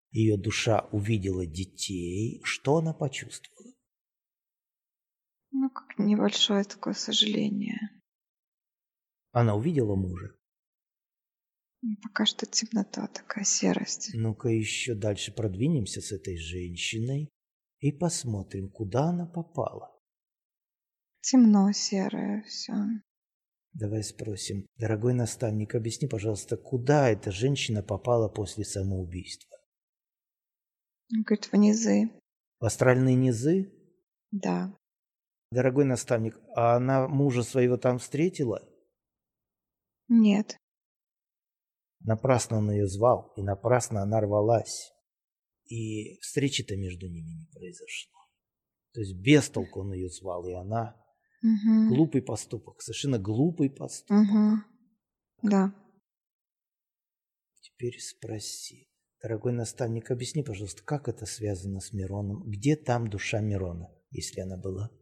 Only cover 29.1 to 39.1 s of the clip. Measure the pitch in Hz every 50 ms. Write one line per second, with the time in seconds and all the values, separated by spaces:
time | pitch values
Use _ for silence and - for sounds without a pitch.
29.1 | 87 92 - - - - - _ - - _ _ _ _ _ _ _ _ _ _
30.1 | _ _ _ _ _ _ _ _ _ _ _ _ _ _ _ _ _ _ _ -
31.1 | 233 220 214 - 214 - - - - 202 208 208 214 226 226 208 202 202 214 226
32.1 | - - _ _ _ _ _ _ _ - 117 110 - - 127 127 127 127 131 131
33.1 | 127 127 131 131 120 110 123 151 175 196 196 - - - _ _ _ _ _ _
34.1 | _ _ _ - - 196 190 190 180 175 185 190 202 _ _ _ _ _ _ _
35.1 | _ _ _ _ _ _ _ - 113 123 123 127 127 139 147 135 127 117 - -
36.1 | 123 113 110 113 - - _ - - 123 117 117 117 123 127 127 135 135 131 131
37.1 | 143 135 143 143 123 123 117 - - 131 123 123 123 120 - 131 123 123 - -
38.1 | - 139 160 190 180 - 147 117 101 95 - - _ _ _ _ _ _ _ _